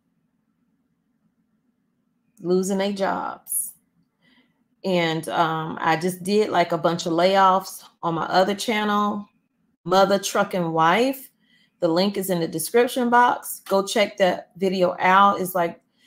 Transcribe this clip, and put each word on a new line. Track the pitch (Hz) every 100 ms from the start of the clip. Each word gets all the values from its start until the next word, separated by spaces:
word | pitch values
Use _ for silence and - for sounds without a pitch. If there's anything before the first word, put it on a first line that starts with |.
| _ _ _ _ _ _ _ _ _ _ _ _ _ _ _ _ _ _ _ _ _ _ _ _
losing | 170 185 190 196
their | 196
jobs. | 196 185 - - - - - - - _ _ _ _ _ _ _ _ _ _
And, | 190 180 165 160 160
um, | 104 160 160 160 -
I | - 160
just | 180 180
did, | 180 208 214
like, | 175 170
a | 165
bunch | 170 175 175
of |
layoffs | 165 185 196 190 190 190 - - _
on | 170
my | 165 -
other | 175 190
channel, | 202 - 214 208 208 208 208 202 _ _ _ _ _
Mother | 170 185 196 196
Trucking | - 220 196 190 165
Wife. | 160 160 196 262 269 - _ _ _ _ _
The | 175
link | 165 202 202
is | 185
in | 175
the | 165
description | 165 - 233 254 262 240
box. | 240 247 - - - -
Go | 196
check | 196 226 202 -
that | 185 - - -
video | 190 185 175 -
out. | 185 190 202 185
It's | 180 180
like, | 170 - _ _